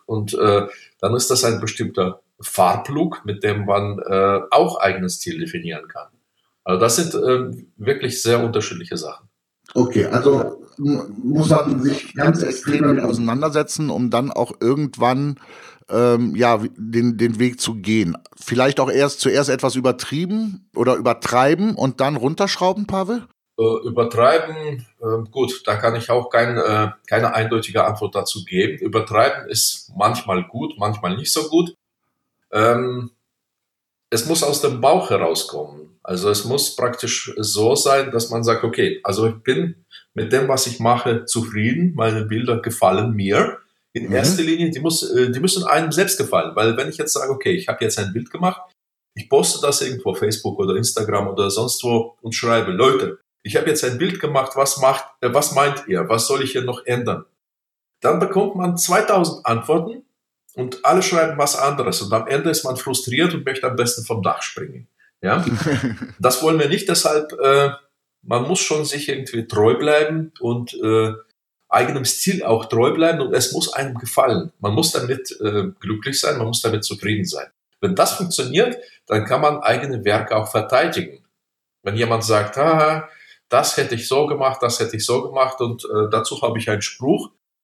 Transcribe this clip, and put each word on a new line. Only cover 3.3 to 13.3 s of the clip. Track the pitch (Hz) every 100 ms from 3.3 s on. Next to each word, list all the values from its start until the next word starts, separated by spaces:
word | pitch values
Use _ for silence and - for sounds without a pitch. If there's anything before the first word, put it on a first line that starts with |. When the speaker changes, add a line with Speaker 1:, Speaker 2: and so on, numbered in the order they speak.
| 98
Speaker 1:
dem | 101 104 101
man, | 101 101 98
äh, | - 95 98 98 -
auch | 127 180 -
eigenen | 98 95 90
Stil | - 87 80
definieren | 85 87 85 78 -
kann. | 71 - _ _ _ _ _ 92
Also | 92
das | 117 -
sind, | 170 104
äh, | 113 127 127 - - -
wirklich | 107 143 127 -
sehr | 113 120
unterschiedliche | 117 107 - 87 87 87
Sachen. | 87 - _ _ _ _ _
Speaker 2:
Okay, | 123 120 - -
also | 123 143 139 - - - -
mu-, | 143 139 - 104
muss | 123 147 151
man | 156 143 127
sich | 139 - -
ganz | - 156 -
extrem | - - - 147
damit | 143 127 -
auseinandersetzen, | 117 117